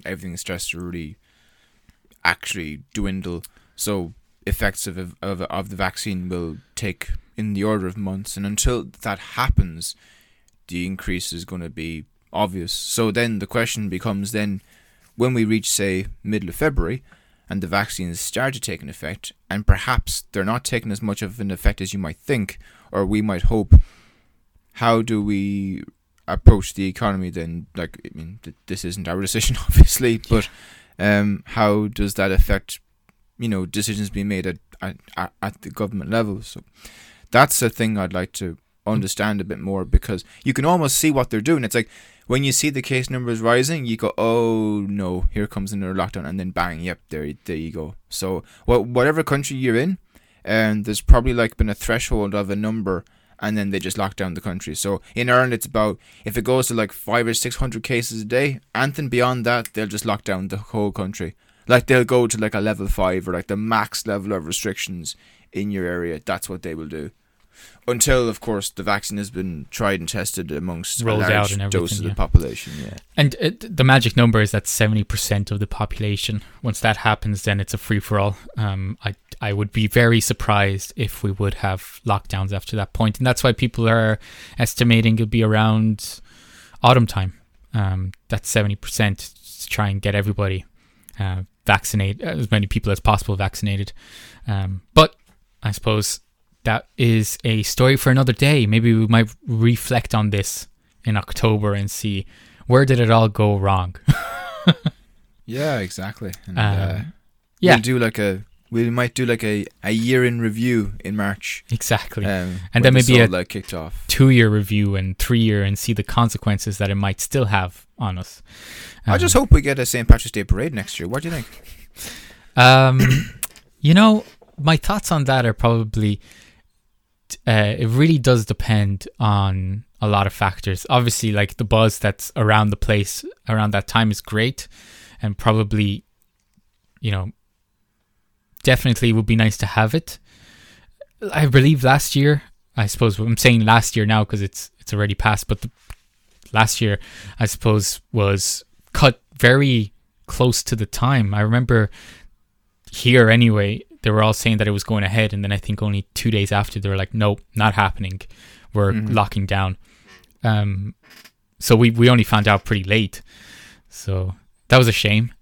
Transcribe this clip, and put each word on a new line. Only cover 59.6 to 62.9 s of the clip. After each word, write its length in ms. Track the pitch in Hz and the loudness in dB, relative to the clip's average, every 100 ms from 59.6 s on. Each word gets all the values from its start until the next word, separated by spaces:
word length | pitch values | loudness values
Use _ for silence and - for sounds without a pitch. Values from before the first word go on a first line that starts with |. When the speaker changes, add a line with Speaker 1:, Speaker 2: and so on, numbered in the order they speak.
| 110 | -2
Speaker 1:
they'll 140 | - 107 | -8 -6
just 180 | 104 110 | -6 -4
lock 200 | 104 - | -4 -4
down 240 | 95 95 | -6 -4
the 80 | 98 | -8
whole 340 | 101 113 104 | -8 -4 -4
country. 420 | 95 95 101 82 - _ _ - | -4 -8 -8 -12 -12 _ _ 2
Like, 200 | 123 - | 2 4
they'll 180 | 127 | 2
go 240 | 120 127 117 | 4 2 2
to, 100 | 107 | -2
like, 180 | 107 107 | -4 -2
a 40 | |
level 300 | 107 95 | -4 -4
five 360 | 98 | -4